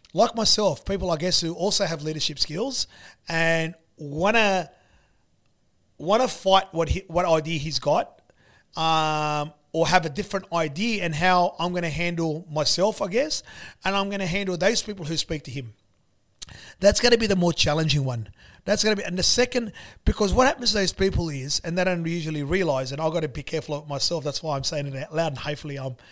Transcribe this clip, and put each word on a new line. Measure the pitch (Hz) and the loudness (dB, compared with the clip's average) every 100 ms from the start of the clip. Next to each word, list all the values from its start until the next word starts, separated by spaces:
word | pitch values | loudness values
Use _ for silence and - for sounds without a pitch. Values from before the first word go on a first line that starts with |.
| _ | _
like | 165 233 | 0 2
myself, | 226 214 - 196 139 | 2 2 2 2 0
people, | - 196 180 | -4 -4 -2
I | 156 | 0
guess, | 180 - | 0 0
who | 165 | 0
also | 175 196 - 170 | -2 0 0 0
have | 160 | -2
leadership | 151 156 - 147 | -6 -4 -4 -2
skills | - 156 269 247 - - - - - | -4 -2 -4 -4 -6 -10 -20 -16 -4
and | 165 165 165 160 - _ - | 0 2 2 0 -8 _ -16
wanna, | 147 147 196 226 208 190 156 - _ _ _ _ _ _ _ _ _ _ _ - | -8 0 2 4 4 2 -2 -10 _ _ _ _ _ _ _ _ _ _ _ -8
wanna | 156 226 254 | 0 2 2
fight | - 190 190 - | 0 4 4 4
what | 165 151 | -2 0
he, | 180 - | -2 -2
what | 170 | 0
idea | 180 160 151 160 | 4 2 2 -4
he's | 156 135 | -4 -2
got, | 143 175 - - _ _ _ _ _ 160 | 2 2 0 -10 _ _ _ _ _ -2
um, | 160 160 156 151 151 151 151 - _ | 2 2 2 0 0 -2 -4 -10 _
or | 160 151 | 0 4
have | 180 160 | 4 2
a | |
different | 143 - 190 - | -4 -4 -6 -2
idea | 170 156 143 233 208 | -2 -2 -2 -2 0
and | 170 | -2
how | 151 185 180 180 - | 2 4 6 4 0
I'm | 180 | -2
gonna | 175 165 | -2 -2
handle | 143 175 170 165 156 180 | -2 -2 0 -2 -2 -4
myself, | 151 143 - 208 - | -2 0 2 2 0
I | 185 | -2
guess, | 226 302 - - - - - | 0 -2 -4 -8 -16 -20 -6
and | 185 | -2
I'm | 196 202 | 0 0
gonna | 196 180 | -2 -2
handle | 196 190 170 | -2 -2 0
those | 190 233 | 2 2
people | 220 190 156 | -2 -8 -6
who | 156 | -4
speak | - 156 | -4 -6
to | 135 | -8
him. | 131 117 - _ _ _ _ _ - - - - - | -10 -12 -16 _ _ _ _ _ -18 -16 -16 -20 2
That's | 202 - | 4 6
gonna | 240 226 | 6 4
be | 214 | 4
the | 190 | 2
more | 175 | 2
challenging | - 156 156 160 147 | 2 2 2 2 2
one. | 131 117 110 - - - | 0 -4 -8 -14 -20 -8
That's | 185 208 | -2 0
gonna | 214 208 | 2 0
be, | |
and | 175 180 | -2 0
the | |
second, | - 233 247 247 220 - - - | 2 2 2 0 -4 -8 -18 -2
because | - - 202 | 0 2 2
what | 185 262 | 4 4
happens | - 247 | 2 0
to | 208 | 0
those | 185 | 0
people | - 190 - 165 | 0 0 0 -2
is, | 139 139 - | -4 -4 -4
and | 170 180 | -2 0
they | |
don't | 185 175 165 | 0 0 -2
usually | 170 156 151 | -4 -4 -4
realise, | 143 190 165 131 127 | -2 0 0 -2 -4
and | 139 | -2
I've | 160 | -2
gotta | 165 151 | -2 -4
be | 147 | -6
careful | - 160 - | -6 -6 -4
of | 143 151 | -6 -6
myself, | 139 - 165 | -4 -2 -2
that's | 143 - | -4 -6
why | 160 139 | -4 -4
I'm | |
saying | - 151 143 | -4 -4 -6
it | 135 | -8
out | 151 | -4
loud, | 156 160 | -2 -2
and | 127 | -4
hopefully | 151 147 147 139 | -8 -8 -8 -8
I'm | 135 127 - | -8 -10 -16